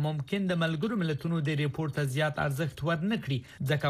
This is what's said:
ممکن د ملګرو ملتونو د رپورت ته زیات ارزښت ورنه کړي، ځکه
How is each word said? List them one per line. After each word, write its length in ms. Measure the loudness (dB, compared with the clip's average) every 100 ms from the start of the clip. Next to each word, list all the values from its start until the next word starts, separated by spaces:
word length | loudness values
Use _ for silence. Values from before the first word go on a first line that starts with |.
ممکن 420 | 0 -2 -2 0 2
د 80 | 2
ملګرو 400 | 2 2 0 0
ملتونو 400 | 0 0 0 0 0
د 100 | 0
رپورت 300 | 0 0 -2 0
ته 80 | 0
زیات 260 | 2 0 0
ارزښت 340 | -2 0 -2 -2
ورنه 320 | 0 0 0 -2
کړي، 140 | -2 -4 -4 -6 0
ځکه 160 | 2